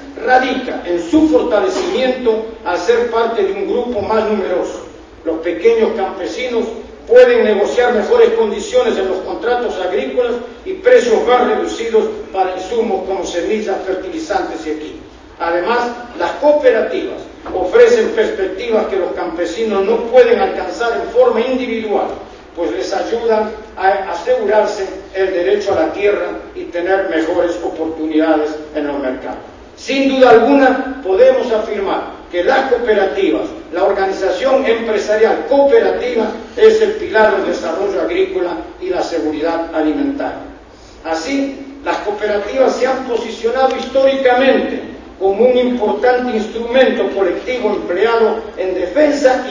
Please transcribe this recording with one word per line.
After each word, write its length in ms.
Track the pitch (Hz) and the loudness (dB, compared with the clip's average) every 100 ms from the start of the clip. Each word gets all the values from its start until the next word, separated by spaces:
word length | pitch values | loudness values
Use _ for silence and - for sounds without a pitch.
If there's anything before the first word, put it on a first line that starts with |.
| - - 233 | -14 -8 2
radica 560 | 254 277 277 - - 175 | 2 2 -2 -6 -8 -4
en 140 | 175 | -4
su 300 | - 311 311 | 2 2 4
fortalecimiento 1160 | 240 202 208 190 190 185 220 262 240 233 214 - - - | 4 2 0 0 -2 -2 0 0 0 0 0 -4 -8 -6
al 140 | 175 | -2
ser 320 | 226 233 240 | 2 2 2
parte 320 | 226 233 208 | 0 0 0
de 100 | 185 | -2
un 140 | 196 165 | -2 -2
grupo 340 | 233 240 220 | -2 -2 -4
más 260 | 214 220 214 | -2 0 0
numeroso. 600 | 208 180 180 - - - - - - | -2 -2 -2 -4 -8 -14 -18 -20 -10
Los 140 | 165 160 | -6 -4
pequeños 500 | 175 160 226 226 208 208 | -4 0 2 4 2 0
campesinos 720 | 190 185 175 - 254 240 - - - - - | -4 -6 -8 -6 -4 -4 -4 -8 -14 -16 4
pueden 360 | 240 254 233 | 8 8 6
negociar 500 | 214 196 202 247 247 | 4 2 2 2 2
mejores 380 | 214 202 233 214 | 2 2 4 6
condiciones 680 | 226 214 - - 254 226 196 | 4 0 -2 -2 0 2 0
en 100 | 190 | -2
los 120 | - | -4
contratos 560 | 185 175 226 247 226 185 | -6 -4 -2 -2 -2 -4
agrícolas 540 | 180 208 262 247 240 240 - - - | -4 -2 -2 0 0 -2 -8 -12 -10
y 80 | |
precios 520 | - 247 247 240 208 233 | -2 4 6 6 2 4
más 200 | 247 - | 4 4
reducidos 580 | - - - 226 220 202 - - | 0 -2 -4 0 2 2 -2 -6
para 240 | 190 185 180 | -2 -2 -2
insumos 480 | - 240 202 180 - | -4 -2 0 -2 -2
como 160 | 190 | -4
semillas, 540 | 170 175 175 214 214 190 190 | -4 -4 -2 -2 -2 -4 -4
fertilizantes 800 | 170 - 160 - 185 165 156 156 | -6 -6 -8 -4 -4 -4 -8 -8
y 60 | |
equipos. 360 | 147 - - - - - - | -8 -8 -14 -18 -20 -20 -8
Además, 520 | 170 175 190 247 240 240 - 320 | -2 -2 0 0 -2 -6 -12 -6
las 140 | - - | -6 0
cooperativas 800 | 294 294 254 220 - - - - - - - | 2 4 4 2 0 -4 -6 -8 -14 -16 -10
ofrecen 560 | - - 226 233 240 208 | -6 2 6 6 6 2
perspectivas 800 | 226 196 - 190 - 233 214 - | 0 -2 -2 -4 -4 -2 -2 0
que 100 | 190 | -2
los 140 | 175 | -2
campesinos 760 | - 170 165 170 - 220 196 196 | -4 -6 -4 -4 -4 -2 0 0
no 120 | 233 - | 0 4
pueden 340 | 254 233 208 | 6 6 4
alcanzar 600 | 190 - 170 - 233 - | 0 -2 -6 -4 -4 -4
en 60 | - | 0
forma 280 | 233 247 220 | 2 4 2
individual, 680 | 254 247 226 220 214 190 - - - - - 165 | 0 -2 -2 -4 -2 -2 -2 -6 -14 -20 -14 -6
pues 160 | 160 | -4
les 200 | 175 - | -4 -4
ayudan 600 | - - 233 226 214 220 - - - | -4 -4 -2 0 0 -2 -6 -14 -2
a 340 | 185 202 - | 0 0 -2
asegurarse 760 | - 240 254 202 214 196 196 190 - - | -6 -2 0 2 2 2 -2 -6 -10 -8
el 180 | 190 185 | -2 0
derecho 420 | 175 180 208 - | 0 0 0 0
a 80 | 160 | 0
la 120 | 156 | 0
tierra 460 | 180 202 - - - - - | 0 0 0 -2 -8 -12 -12
y 80 | |
tener 440 | - 175 180 190 170 | -8 -4 0 0 0
mejores 480 | 160 160 175 175 170 | -2 0 0 0 -2
oportunidades 840 | 180 160 160 160 156 156 160 151 151 - - | -6 -6 -6 -4 -2 2 2 2 0 -6 -8
en 140 | 151 147 | -6 -4
los 100 | 139 | -4
mercados. 400 | 127 131 127 - - - - - | -6 -6 -8 -12 -14 -20 -20 -12
Sin 340 | - 277 269 | -4 0 2
duda 220 | 262 247 | 4 6
alguna, 680 | 226 277 277 269 - - - | 8 6 4 4 2 -4 -6
podemos 480 | 190 190 254 240 233 | -2 4 4 4 0
afirmar 680 | 220 - 208 185 - - - - | -2 -2 -4 -4 -4 -6 -12 -8
que 120 | 175 | -2
las 280 | 185 262 269 | 0 0 0
cooperativas, 720 | 233 214 208 180 - 165 320 - - - | 0 2 2 0 0 0 0 -4 -10 -8
la 120 | 170 | -2
organización 840 | 196 - 190 - 185 - 262 262 247 | 0 2 -2 -2 -2 0 2 2 2
empresarial 800 | 226 226 208 208 220 220 - - | 0 0 -2 0 2 2 2 0
cooperativa, 840 | 277 277 233 190 - - 226 214 - - - | 2 4 4 4 0 -2 -2 -2 -6 -10 4
es 240 | 220 - | 6 6
el 120 | 214 | 2
pilar 440 | 214 175 208 214 196 | 0 -2 2 4 2
del 160 | - | -2
desarrollo 480 | - 170 190 202 180 | -4 -4 -4 -2 -2
agrícola 560 | 165 175 190 180 175 160 - - | -2 0 -2 -2 -4 -4 -10 -8
y 80 | 180 | -6
la 140 | 175 | -4
seguridad 720 | - 165 151 147 165 165 165 156 | -4 -4 -4 -2 -2 -2 -4 -2
alimentaria. 680 | 156 143 139 - - - - - - - - - - | -2 -2 -2 -4 -6 -8 -14 -18 -20 -20 -20 -14 -6
Así, 720 | 320 277 277 277 - - - 170 | -6 -4 -4 -4 -6 -14 -10 -6
las 120 | - | -4
cooperativas 800 | 208 208 214 202 - 262 233 - | -4 -4 -2 -2 -2 2 2 2
se 120 | 247 | 0
han 180 | 262 240 | -2 -4
posicionado 680 | 226 233 220 226 254 262 262 | -4 -6 -4 -2 2 0 0
históricamente 1040 | - 269 269 269 254 247 269 226 - - - - - - | -2 2 2 4 2 4 4 2 0 -6 -10 -14 -18 -2
como 260 | 190 202 247 | 0 4 4
un 120 | 247 | 4
importante 800 | 247 247 214 - 247 247 247 220 | 2 0 -2 2 2 2 0 -2
instrumento 720 | 208 220 233 262 233 - 196 196 | -4 -6 0 4 4 2 -2 0
colectivo 540 | 180 - - 247 214 | 0 -2 -4 -2 -2
empleado 680 | 196 - 180 226 226 214 - - - | -2 -2 0 2 4 2 0 -6 -6
en 160 | 185 | -4
defensa 720 | 180 - 285 294 277 262 254 220 | -2 -2 2 2 4 2 2 -2